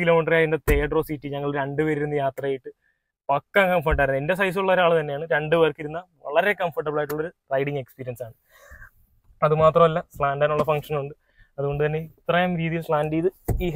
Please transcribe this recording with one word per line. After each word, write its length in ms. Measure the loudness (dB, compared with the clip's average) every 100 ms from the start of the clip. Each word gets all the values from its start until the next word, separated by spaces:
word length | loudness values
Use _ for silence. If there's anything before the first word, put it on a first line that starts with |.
kilometer 320 | 4 2 4 2
അതിന്റെ 180 | 2 0 2
third 220 | 2 2 -2
row 40 | -2
seat 240 | -6 -6
ഞങ്ങൾ 160 | -6 -4 -4
രണ്ടുപേരും 400 | -4 -2 0 0
ഇരുന്ന് 180 | -2 -2
യാത്ര 180 | -2 -4 -6
ചെയ്തിട്ട് 220 | -6 -8 -20 _ _ _ _ -2
പക്ക 340 | -2 0 2 2
comfort 280 | 2 2 2
ആയിരുന്നു. 180 | 2 0
എന്റെ 120 | -2 0
size 180 | 0 0
ഉള്ള 80 | 0 2
ഒരാൾ 140 | 4 2
തന്നെയാണ്, 260 | 0 -6 -2
രണ്ടു 220 | -2 2 2
പേർക്ക് 200 | 2 0
ഇരുന്ന 140 | -10 -10 -14 _ -2
വളരെ 260 | 0 2 0
comfortable 380 | -4 -4 -4 -4
ആയിട്ടുള്ള 220 | -4 -6
ഒരു 80 | -6 -10 -4
riding 260 | -2 -2 -4
experience 400 | -10 -12 -12 -12 -14
ആണ്. 80 | -18 _ _ -20 -20 -20 _ _ _ _ -2 0
അതുമാത്രമല്ല, 540 | 4 4 6 4 2 -6 -4
സ്ലാന്റ് 300 | -4 0 0
ആനുള്ള 180 | 2 0
function 260 | 0 -2 -6
ഉണ്ട്. 120 | -6 -12 _ _ _ -6
അതുകൊണ്ട് 240 | -4 0
തന്നെ 160 | -2 -2 -8 _
ഇത്രയും 320 | -2 0 2 0
രീതിയിൽ 220 | -2 -4 -2
സ്ലാന്റ് 260 | -2 0 0
ചെയ്ത് 140 | -2 -4 -4 -2
ഈ 40 | 0